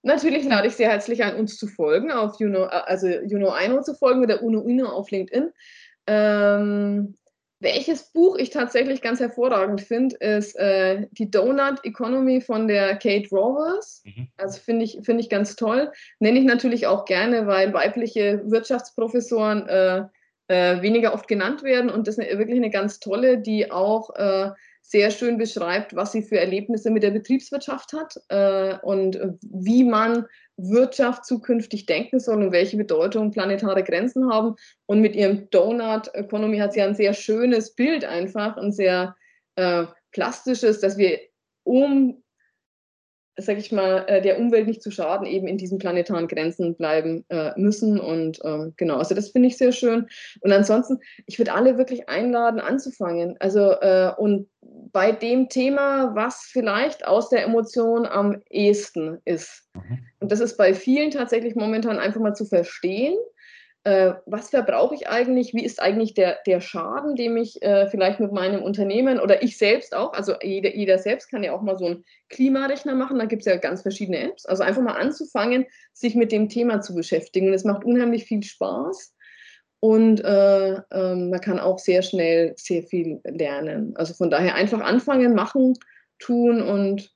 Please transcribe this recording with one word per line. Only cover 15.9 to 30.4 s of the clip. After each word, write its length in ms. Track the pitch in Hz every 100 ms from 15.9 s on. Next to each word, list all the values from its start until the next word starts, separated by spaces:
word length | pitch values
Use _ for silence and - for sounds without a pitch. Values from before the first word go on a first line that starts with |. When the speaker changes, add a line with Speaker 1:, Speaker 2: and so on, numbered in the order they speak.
| - - _
Speaker 1:
Nenne 200 | 214 247
ich 60 | 262
natürlich 400 | 240 254 233 -
auch 180 | 196 -
gerne, 420 | 185 226 240 208
weil 260 | 190 196
weibliche 680 | 185 175 240 233 220 202 208 208
Wirtschaftsprofessoren, 1200 | 226 226 247 - - 226 240 240 226 214 208 -
äh, 360 | 190 185 185 196 _ _ _ -
äh, 320 | 180 180 180
weniger 320 | 196 233 226
oft 140 | 214 -
genannt 360 | 202 190 294
werden 260 | 277 247 247
und 180 | 208 214
das 100 | 220
ist 80 | -
eine, 140 | 202
wirklich 180 | 220 247
eine 120 | 220
ganz 300 | 208 208 -
tolle, 400 | 214 202 254 247
die 320 | 214 214 -
auch, 440 | 180 196 220 220 -
äh, 360 | 202 190 196 196 _ _
sehr 300 | _ 214 208
schön 260 | 208 240 233
beschreibt, 580 | 220 208 170 190 208 -
was 160 | 208
sie 80 | 226
für 180 | 214 208
Erlebnisse 520 | 180 190 208 220 220
mit 120 | 220
der 80 | 202
Betriebswirtschaft 800 | 208 208 262 - 277 285 269 -
hat, 240 | 311 311 - _
äh, 480 | 202 196 196 190 190
und 360 | - 196 190 185 190 175
wie 420 | - 190 185 247
man 420 | 247 214 226 233 233 _